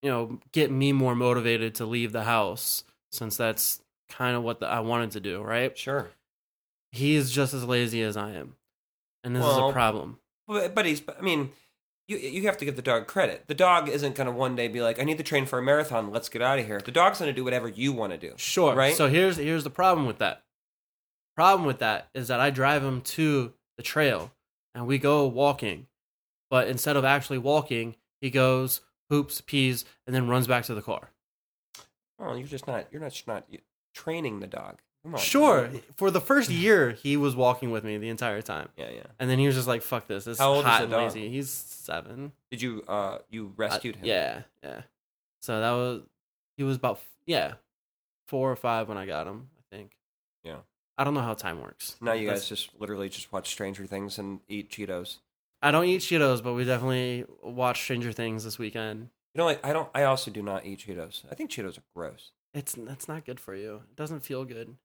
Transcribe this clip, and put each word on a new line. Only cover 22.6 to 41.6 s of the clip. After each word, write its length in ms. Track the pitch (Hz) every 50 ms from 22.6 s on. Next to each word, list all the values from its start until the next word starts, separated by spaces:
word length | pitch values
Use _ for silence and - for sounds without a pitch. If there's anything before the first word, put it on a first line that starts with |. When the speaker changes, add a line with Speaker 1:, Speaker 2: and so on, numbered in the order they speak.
| 131 139 147 147 135
Speaker 1:
him 180 | 135 135 123
to 520 | 120 - - - 160 156 147 139 127 113 - _ _ _ _ -
the 60 | 120
trail 480 | - - 151 156 139 117 90 82 123 _ _ _ _ _ _ _ _ _
and 140 | 120 120 120
we 100 | 135 135
go 300 | 135 143 147 147 143 135
walking. 580 | 117 120 143 143 139 139 - 107 90 73 135 _ _ _ _ _ _ _ _ _ _ _ _ _
But 180 | 131 127 123 98
instead 280 | 127 123 - 151 147 143
of 80 | 131
actually 320 | 131 139 143 135 - 143 131
walking, 580 | 120 135 147 151 143 - 127 117 113 117 113 _ _ _ _ _
he 100 | - 135
goes, 500 | 123 139 131 131 131 127 131 131 - - _ _ _ _ _ _
poops, 320 | 147 147 143 143 - -
pees, 440 | - - - 139 135 127 127 117 - - - _ _ -
and 80 | 127
then 120 | 131 127 120
runs 200 | 123 127 123 123
back 160 | 127 123 120
to 80 | - 123
the 80 | 104
car. 300 | 98 - 104 - - - _ _ _ _ _ _ _ _ _ _ _ _ _ - - _ _ _ _ _ _ _
Speaker 2:
Oh, 180 | - 117 120
you're 120 | 120 127 143
just 180 | 147 131 -
not, 220 | - 127 110 - -
you're 100 | - 151
not, 200 | 156 139 120 - - -
not 200 | 110 95 - _ - - _ _ _ _ _ _ _
training 460 | - - - 160 165 160 135 107 101
the 80 | 98 95
dog. 320 | - 92 - 50 - _ _ _ _ _ _
Come 120 | 160 170
on. 60 | 127
Speaker 1:
Sure. 480 | - - - - 302 294 214 143 120 117 135 123 - _ -
For 160 | - 190 196
the 80 | 175 185
first 300 | - - 269 285 247 -
year, 420 | 175 170 175 214 214 190 147 120
he 240 | 113 - - 143 143
was 180 | 143 143 143 123
walking 380 | 123 127 123 123 123 - 120
with 140 | 113 110 104
me 120 | 110 107 104
the 120 | 104 113
entire 320 | 113 110 123 120 104 104
time. 260 | 110 - 101 76 73 - _
Speaker 2:
Yeah, 140 | - 64 58
yeah. 140 | 60 57 - - - _
Speaker 1:
And 120 | 131 127
then 100 | 127 127
he 80 | 139 139
was 80 | 135
just 120 | 131 123 123
like, 140 | 123 117
"Fuck 260 | 113 - - 120 - _
this. 180 | 107 98 101
This 140 | 117 117 110
Speaker 2:
How 120 | 135 139
Speaker 1:
is 60 | 139 143
Speaker 2:
old 80 | 143
is 40 | 123
Speaker 1:
hot 60 | 117 110
Speaker 2:
the 40 | 117
Speaker 1:
and 80 | 113
Speaker 2:
dog? 100 | 120 113 117
Speaker 1:
lazy." 260 | 113 - 110 107 107
He's 200 | 120 135 139 127
seven. 840 | - -